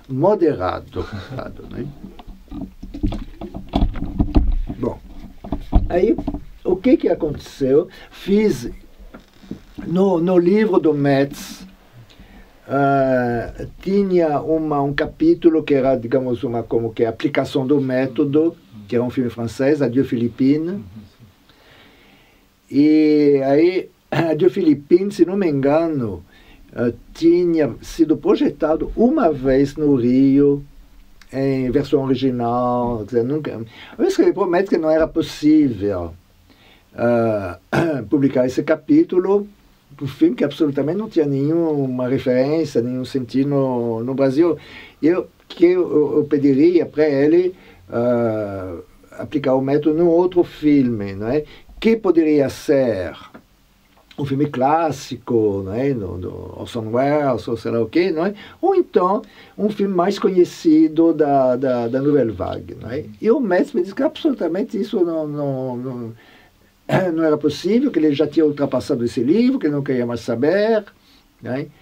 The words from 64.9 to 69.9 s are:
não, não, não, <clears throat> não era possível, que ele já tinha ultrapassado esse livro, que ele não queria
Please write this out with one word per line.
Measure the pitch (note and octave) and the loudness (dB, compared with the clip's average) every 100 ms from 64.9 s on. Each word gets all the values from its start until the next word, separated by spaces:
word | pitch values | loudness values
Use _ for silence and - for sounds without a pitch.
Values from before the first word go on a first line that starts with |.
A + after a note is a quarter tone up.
| G#3+ | -2
não, | E3+ E3 D3+ | -2 -2 -4
não, | D3 C#3+ C3 C3 A#2+ | -4 -4 -4 -6 -8
não, | C3 B2 A2+ A2+ - - _ _ _ _ - | -10 -10 -12 -14 -20 -20 _ _ _ _ -4
<clears throat> | C#3 F3 | -2 0
não | D#3+ | 0
era | D#3+ D3+ | 0 0
possível, | D3+ C#3+ F3+ A#3 C#4 | -2 -2 0 0 0
que | E3+ | 0
ele | D#3 | 0
já | C#3+ D3 | 2 0
tinha | D#3+ D3+ | 2 0
ultrapassado | C#3+ C3+ B2+ - C3 | 0 -2 -2 -2 -2
esse | A#2 B2 | -2 -2
livro, | A#2+ G3+ B3 C4+ | 2 2 2 2
que | D#3 | -2
ele | D3 | -2
não | |
queria | C#3+ | -2